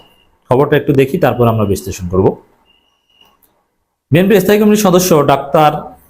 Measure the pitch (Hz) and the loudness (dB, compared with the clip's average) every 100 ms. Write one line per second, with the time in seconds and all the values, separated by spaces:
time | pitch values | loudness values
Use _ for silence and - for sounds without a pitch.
0 | _ _ _ _ - 127 143 147 - 135 | _ _ _ _ -2 -2 0 0 0 0
1 | 131 - 143 117 117 110 101 95 - 90 | 0 0 -2 0 0 0 -2 -4 -8 -12
2 | 87 92 113 - _ _ _ _ _ _ | -8 -2 -2 -4 _ _ _ _ _ _
3 | _ _ _ _ _ _ _ _ _ _ | _ _ _ _ _ _ _ _ _ _
4 | - 151 196 202 185 208 214 208 196 175 | -2 0 2 2 2 2 2 2 2 2
5 | 185 156 139 139 - 160 151 - - - | 2 2 2 -2 0 0 0 0 -8 -20